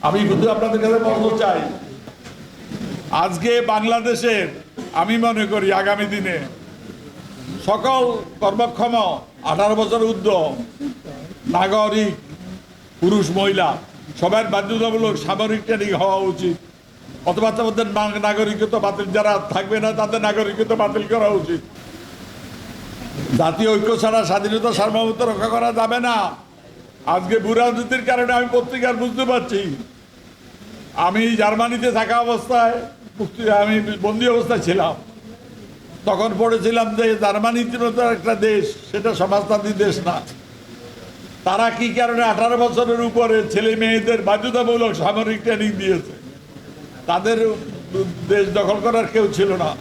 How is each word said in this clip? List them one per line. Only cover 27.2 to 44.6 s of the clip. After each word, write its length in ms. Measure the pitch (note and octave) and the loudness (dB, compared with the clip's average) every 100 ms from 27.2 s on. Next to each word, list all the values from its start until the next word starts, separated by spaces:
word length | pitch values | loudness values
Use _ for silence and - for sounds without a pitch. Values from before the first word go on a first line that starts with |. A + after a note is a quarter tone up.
| F3+ A3+ | 2 0
ভূ 140 | G3 | 2
রাজনীতির 480 | A3+ A#3+ A3+ A#3 C4 A#3+ | 2 2 2 -2 -2 2
কারণে 280 | B3 B3 | 0 2
আমি 140 | B3 B3 | 2 2
পত্রিকার 420 | B3 A#3+ B3+ B3 | 0 0 -2 0
বুঝতে 320 | A#3+ A#3+ A3+ B3+ | 0 -2 -2 0
পারছি, 500 | B3 - G3 F#3+ C#3 - - - - - - - - - - - | 0 0 -4 -4 -8 -12 -20 -20 -20 -20 -20 -20 -20 -20 -20 -12
আমি 420 | - F3 G3+ A3+ A3 | 0 0 2 0 2
জার্মানিতে 560 | G#3 A3 A#3 A#3+ B3 | 2 2 0 0 0
থাকা 280 | A3+ A3+ A#3 | 0 2 2
অবস্থায় 540 | A#3 A#3 - A#3+ A3+ A#3+ A3+ - - - | 2 -2 0 2 4 0 -8 -16 -20 -8
মুক্তি, 300 | G3+ - A3 | -8 -2 2
আমি 320 | G3+ G#3 G#3+ G#3 G#3 | 4 4 2 0 -2
বন্দী 260 | G3 A3 A#3+ | -2 2 2
অবস্থায় 320 | A#3 A#3 A3 | 2 2 0
ছিলাম, 360 | D#3 F#3 E3 D3 - - - - - - - - - - G#3+ | 2 2 0 -2 -12 -20 -20 -20 -20 -20 -20 -20 -20 -6 -2
তখন 260 | F#3+ A3 F#3+ | 0 0 2
পড়েছিলাম 580 | A3+ A3+ G3 A#3 A3+ G#3+ | 2 2 2 2 0 2
যে 200 | A3+ A3 | 2 2
জার্মানির 640 | - G#3+ A3+ A#3 A#3+ A#3+ | 2 2 0 0 -2 -2
মতো 220 | A#3 A#3+ | 0 2
একটা 340 | A#3+ A3+ E3 G3 | 0 0 0 2
দেশ, 380 | G#3+ G#3+ - - - | 2 2 0 -6 -8
সেটা 240 | G#3 G3+ - | -4 -2 0
সমাজতান্ত্রিক 600 | F#3+ G3+ G3+ G#3 G#3 G3 | 2 2 2 0 0 0
দেশ 220 | G#3 F#3 F3 | 0 0 -2
না। 160 | E3 - - - - - - - - - - - - | -4 -8 -18 -20 -20 -20 -20 -18 -18 -20 -18 -20 -6
তারা 260 | F3+ G3 A#3 | -2 2 2
কি 200 | A3+ A#3+ | 2 -2
কারণে 340 | A3 A#3+ A#3 | 2 2 2
আঠারো 340 | A#3 G#3 A3+ A#3+ | 2 2 2 4
বছরের 440 | A#3+ A3+ A#3+ A#3 | 2 2 2 2
উপরে 420 | A#3 A3+ A#3 A3 G3+ | 2 2 4 4 2
ছেলে 240 | G3 A3 A3 | 0 2 2
মেয়েদের 460 | A3+ A3+ G#3 A3+ | 2 2 2 2
বাধ্যতামূলক 720 | F#3+ G#3 A#3+ A#3+ | 2 2 2 0